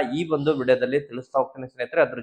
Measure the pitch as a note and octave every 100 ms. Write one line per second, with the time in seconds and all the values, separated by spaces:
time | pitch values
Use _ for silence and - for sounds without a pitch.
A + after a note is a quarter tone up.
0 | C3 C#3 E3+ D#3 C#3+ D3 B2+ B2+ B2 C#3
1 | C#3+ A#2+ A#2+ C#3 B2+ C3+ B2+ B2+ B2 -
2 | C3+ B2